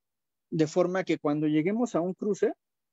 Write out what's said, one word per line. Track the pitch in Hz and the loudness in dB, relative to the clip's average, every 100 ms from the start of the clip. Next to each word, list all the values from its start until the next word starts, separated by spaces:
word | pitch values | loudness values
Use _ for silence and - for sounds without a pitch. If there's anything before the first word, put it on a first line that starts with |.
| _ _ _ _ - | _ _ _ _ -8
de | 165 151 | -2 0
forma | 185 175 185 | 2 0 0
que | 175 156 | -2 -2
cuando | 151 151 151 | 0 0 2
lleguemos | 151 151 226 247 165 | 2 0 0 0 0
a | |
un | 175 | -2
cruce | 185 208 202 220 - _ _ _ | -4 -4 0 0 -2 _ _ _